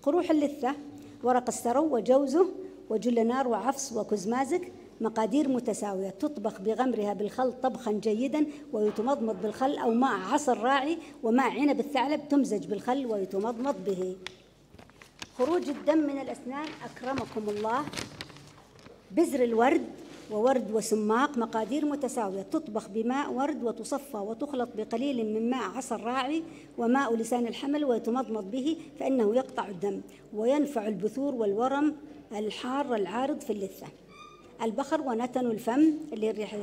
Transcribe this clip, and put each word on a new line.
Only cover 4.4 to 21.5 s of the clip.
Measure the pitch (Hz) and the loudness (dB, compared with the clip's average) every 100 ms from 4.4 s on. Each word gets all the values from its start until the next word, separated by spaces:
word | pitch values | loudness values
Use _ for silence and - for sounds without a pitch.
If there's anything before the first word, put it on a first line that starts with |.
| 269 349 359 - - - | 2 0 -2 -14 -20 -4
مقادير | 226 220 220 247 294 | -2 0 2 4 4
متساوية، | 254 233 208 208 190 190 | 2 0 -2 -2 -2 -4
تطبخ | 190 302 294 208 202 | -2 -4 -2 -4 -2
بغمرها | 190 220 254 226 208 | -2 2 2 2 0
بالخل | 196 208 - 254 247 | 0 -4 0 0 0
طبخاً | 262 220 - | -2 -2 -2
جيداً، | 214 220 214 269 302 294 - - | 0 0 0 2 2 0 -2 -6
ويتمضمض | 226 214 208 226 277 220 196 | 0 2 2 0 2 0 -2
بالخل | 208 220 262 294 | -4 0 0 2
أو | 247 | 2
ماء | 226 262 202 | 4 4 2
عسل | 185 285 294 233 | 0 0 2 2
راعي | 226 277 269 330 - - | 4 2 2 -4 -6 -6
وماء | 226 233 269 | 2 4 4
عنب | 208 285 262 | 2 2 2
الثعلب | 233 262 247 302 - | 2 0 2 0 2
تمزج | 285 262 202 175 | 2 4 0 -2
بالخل | 202 - 262 254 | -4 0 0 0
ويتمضمض | 214 190 196 214 233 262 226 190 | -2 -2 -2 -2 -2 -2 -2 -2
به. | 185 185 185 185 - - _ - - - - - - - - | -2 -4 -6 -12 -18 -20 _ -20 -20 -20 -20 -20 -20 -20 -2
خروج | 254 349 240 | 2 2 0
الدم | 269 - 320 | -4 2 4
من | 294 277 | 4 -2
الأسنان | 254 240 240 269 311 302 240 | -6 -8 -8 -8 -8 -10 -14
أكرمكم | - 247 269 226 - 208 | -8 -4 -4 -4 -4 -4
الله، | 208 214 240 285 - - - - - - - - - - - - | -2 -2 -2 -2 -6 -10 -12 -16 -16 -20 -20 -20 -20 -20 -20 -6
بزر | 190 330 254 | 0 2 2
الورد | 247 226 240 339 - - - - - | 2 4 4 4 0 -12 -16 -18 -8
وورد | 214 233 262 208 | 0 2 2 2
وسماق | 220 208 214 208 220 285 294 | -2 0 0 4 4 2 0
مقادير | 226 | -2